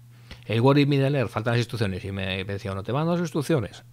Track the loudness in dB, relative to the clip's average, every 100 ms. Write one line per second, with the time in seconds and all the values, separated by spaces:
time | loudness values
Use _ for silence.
0 | -20 -20 -20 -12 -2 2 6 6 4 4
1 | 2 2 -2 -2 0 0 0 -2 -2 -2
2 | -6 -6 -4 -4 -4 -6 -6 -6 -4 -2
3 | 0 0 -2 -2 0 0 -2 -10 -18